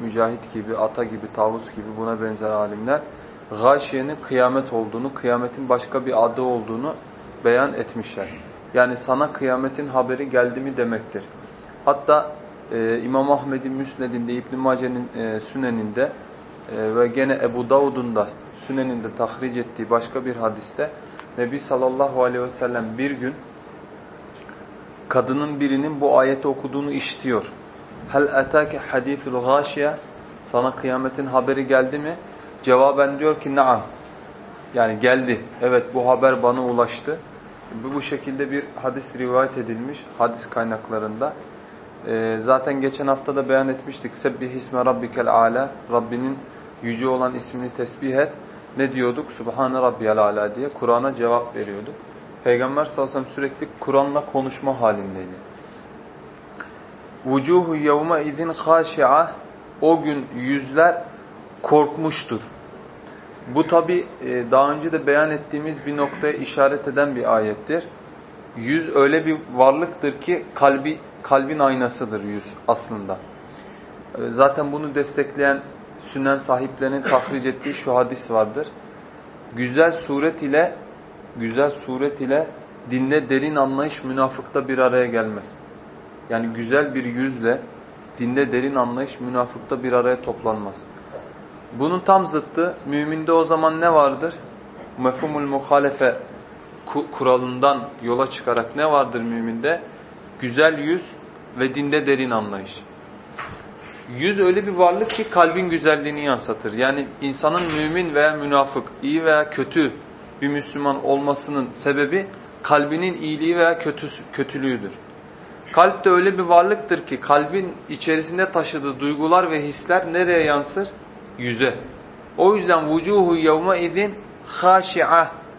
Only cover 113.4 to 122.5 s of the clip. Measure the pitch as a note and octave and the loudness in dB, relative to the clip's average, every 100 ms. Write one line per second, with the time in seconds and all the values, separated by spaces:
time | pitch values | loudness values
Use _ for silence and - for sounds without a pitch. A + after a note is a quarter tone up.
113.4 | D#3+ F3 E3 E3 D3+ D3 D3 - - - | 0 4 4 4 -2 -6 -10 -12 -12 -6
114.4 | C3+ C#3 C3+ A#2+ G2+ F2+ - - - - | -6 -2 -2 -2 -6 -14 -18 -20 -20 -20
115.4 | - - - - F#3+ F#3+ G3 F3+ F#3+ F#3 | -20 -20 0 6 6 6 4 4 4 0
116.4 | F3 F3 F#3 G#3 - E3+ - C3 - D3 | 6 6 6 2 0 -4 -2 -8 2 2
117.4 | D3 F#3+ F3+ - - D3 E3 D#3+ D#3 F3 | 4 -2 -4 -8 -12 -6 0 0 0 -2
118.4 | F#3 E3+ D3+ D#3 C#3 B2+ C#3+ D3 D#3+ F3+ | 0 0 -2 -4 -6 -4 -4 -2 4 4
119.4 | F3+ D#3 D3 C#3 - F#3 F3 E3+ F3+ E3+ | 4 0 -4 -8 0 0 2 0 2 4
120.4 | D#3 C#3+ C#3+ F#3+ G3 - - - - - | 4 2 0 -6 -6 -10 -18 -20 -18 -8
121.4 | B2 A2+ B2+ - - - - - - - | -6 0 0 0 -10 -16 -20 -20 -12 2
122.4 | F#3 | 4